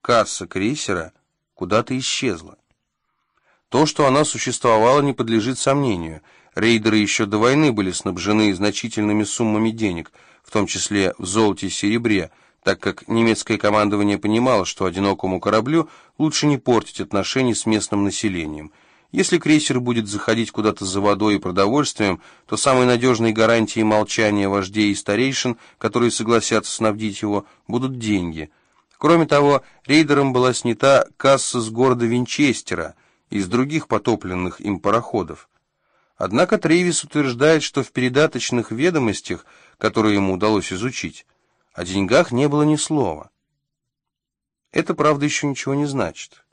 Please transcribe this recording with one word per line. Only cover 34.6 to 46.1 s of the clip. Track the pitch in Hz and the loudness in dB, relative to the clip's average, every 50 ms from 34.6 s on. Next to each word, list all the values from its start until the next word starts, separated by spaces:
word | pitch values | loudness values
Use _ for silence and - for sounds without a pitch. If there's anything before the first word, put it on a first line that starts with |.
им | - 104 101 87 | -6 -6 -6 -2
пароходов. | - 101 101 117 117 - - 110 90 76 78 - - _ _ _ _ _ _ _ _ _ _ _ _ _ _ _ | -2 0 0 0 -2 -2 -4 -4 -4 -4 -10 -18 -20 _ _ _ _ _ _ _ _ _ _ _ _ _ _ _
Однако | - 95 95 123 180 180 - 208 | -6 -4 0 0 0 2 0 -2
Трейвис | - 156 160 175 180 175 165 - - | 2 2 2 2 2 0 -2 -4 -6
утверждает, | 147 - 147 147 135 120 117 135 156 160 156 147 | -4 -4 -2 -2 -2 -2 0 2 4 4 2 0
что | - - 139 131 | -2 -4 -6 -6
в | - _ | -4 _
передаточных | - 123 127 127 139 151 156 - 127 - - - 120 110 - 110 | -2 -2 0 2 2 0 0 0 -4 -6 -2 -2 -4 -4 -4 -6
ведомостях, | 113 139 180 175 156 131 113 98 - - - 90 82 - _ _ _ _ _ _ _ | -2 -2 -2 0 0 -2 -2 -2 -4 -8 -10 -12 -12 -12 _ _ _ _ _ _ _
которые | - 110 98 - 110 107 104 | -4 -2 0 2 2 2 2
ему | 101 98 95 95 | 2 2 0 -2
удалось | 92 101 107 110 101 90 - | 0 0 0 0 0 -2 -4
изучить, | 92 90 107 131 127 - - 85 73 - _ _ _ _ _ _ _ _ _ _ _ | -8 -6 -6 -6 -6 -6 -10 -10 -12 -14 _ _ _ _ _ _ _ _ _ _ _
о | - 87 | -12 -10
деньгах | 87 92 98 98 90 110 147 175 - | -6 -2 -2 0 2 2 2 2 2
не | 123 120 139 147 | 0 0 0 0
было | 143 147 147 | 2 2 2
ни | 151 151 | 2 2
слова. | 147 - - 160 151 127 95 78 76 - _ _ _ _ _ _ _ _ _ _ _ _ _ _ _ _ _ _ _ _ _ _ _ _ _ _ _ _ _ | 0 0 -2 -2 -2 0 -2 -4 -8 -12 _ _ _ _ _ _ _ _ _ _ _ _ _ _ _ _ _ _ _ _ _ _ _ _ _ _ _ _ _
Это, | - - 139 - 180 | -4 -4 -2 -2 -2
правда, | - 147 151 151 143 143 | 2 2 2 2 2 0
ещё | 147 143 - - 147 | -2 -2 -2 -2 -4
ничего | 139 - - 139 135 | -4 -4 -4 -4 -2
не | 139 147 | -2 -2
значит. | 147 139 135 107 85 | -2 -2 -2 -2 -4